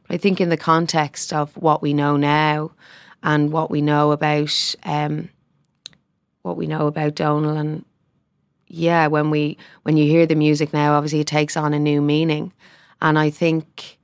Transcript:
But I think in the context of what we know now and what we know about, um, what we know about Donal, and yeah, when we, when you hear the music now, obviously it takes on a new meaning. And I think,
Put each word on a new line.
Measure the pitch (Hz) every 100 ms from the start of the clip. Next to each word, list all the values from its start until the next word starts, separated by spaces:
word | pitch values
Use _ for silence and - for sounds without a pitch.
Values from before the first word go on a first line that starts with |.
| -
But |
I | 175
think | 202 185
in | 175
the | 165
context | - 160 170 160 147 - -
of | 156 147 -
what | 165 151
we | 147
know | 147 143 143
now | 147 151 156 151 156 _ - - - -
and | 156 151 147
what | 160 160
we | 147
know | 147 147 147
about, | 147 151 151 147 - - -
um, | - 147 151 151 175 _ _ _ _ _ - _ _ _ _ _
what | 175 165
we | 160
know | 151 151
about | 151 151 151
Donal, | 151 151 151 151
and | 151 156 - _ _ _ _ _ _ _ _
yeah, | 165 165 170 151
when | 151 151
we, | 151 147 - - -
when | 151 156
you | 147
hear | 165
the | 165 156
music | 151 147 151
now, | 151 147
obviously | 147 147 151
it | 151
takes | 151 147 165
on | 151
a | 147
new | 147 147
meaning. | 147 151 160 151 180 _ - _ _ -
And | 156 156
I | 156
think, | 151 170 160 - - - _